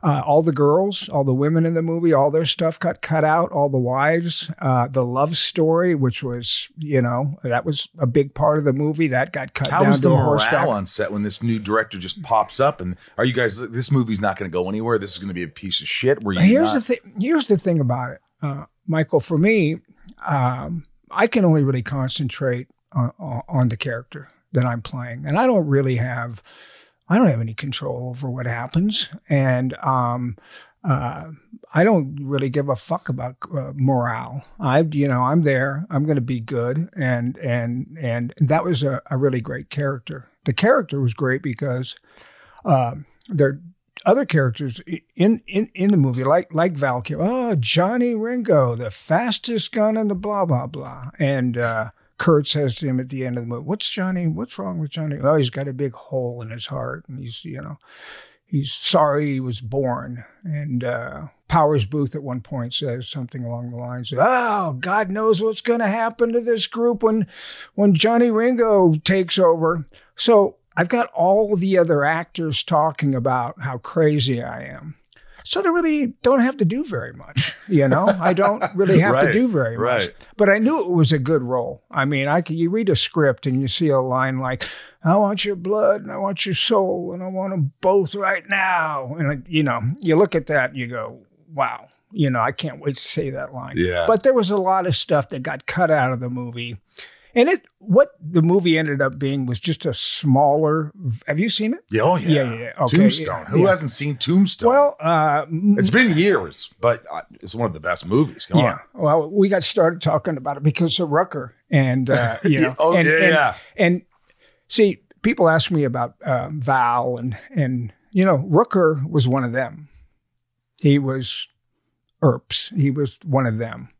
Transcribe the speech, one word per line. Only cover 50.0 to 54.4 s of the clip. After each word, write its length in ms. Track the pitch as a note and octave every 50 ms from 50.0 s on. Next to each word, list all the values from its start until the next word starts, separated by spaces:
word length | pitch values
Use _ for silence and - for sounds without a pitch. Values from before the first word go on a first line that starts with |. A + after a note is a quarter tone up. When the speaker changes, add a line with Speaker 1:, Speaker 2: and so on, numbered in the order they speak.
| A3 G#3
Speaker 1:
the 60 | G3+
blah, 300 | F3+ G3 G#3 G#3 G3+ F#3+
blah, 220 | E3+ C#3+ B2 C3 B2+
blah," 420 | - C#3+ C3+ C3 B2+ C3+ C3 C3 - -
and, 380 | D#3+ C3+ C#3 C3 B2 B2+ A#2 A#2+
uh, 320 | A#2+ A#2 A2+ A2 A2 A2 - _ _ _ _ _
Kurt 280 | - - E3 D3 C#3+ -
says 280 | - D3 D3 C3+ A#2+
to 120 | - - C#3+
him 120 | B2+ B2+
at 100 | C3 B2+
the 160 | C#3 C3 C3
end 120 | B2+ B2 B2
of 60 | A#2+
the 40 | A#2+
movie, 160 | A#2+ A#2+ D3
"What's 240 | C#3+ F#3 G#3 - -
Johnny, 380 | - - F#3 F#3 F#3 F3+ F3 D#3+
what's 300 | D#3 E3